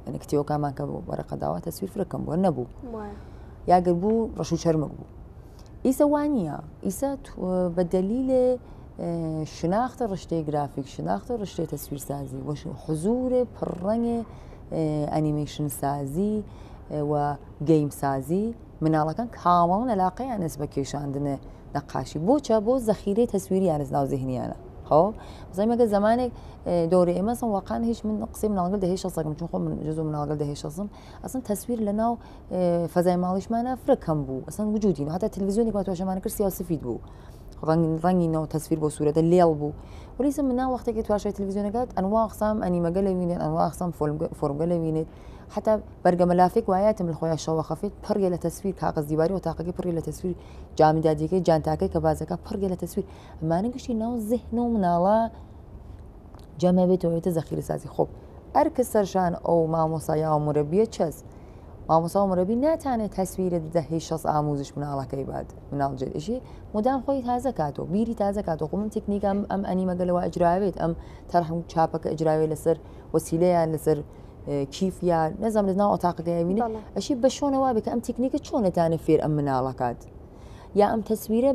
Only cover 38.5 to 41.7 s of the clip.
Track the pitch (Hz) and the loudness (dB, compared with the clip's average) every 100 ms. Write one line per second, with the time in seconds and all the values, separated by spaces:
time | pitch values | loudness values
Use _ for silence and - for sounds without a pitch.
38.5 | 156 - 160 151 - 151 151 165 180 170 | -4 -2 0 0 0 2 4 6 8 6
39.5 | 151 147 - - - - - 277 285 277 | 4 -2 -6 -12 -16 -12 -2 0 0 0
40.5 | 247 262 247 240 220 220 208 208 196 196 | 0 0 -2 -2 -2 0 0 0 -4 -4
41.5 | 196 202 | -2 -2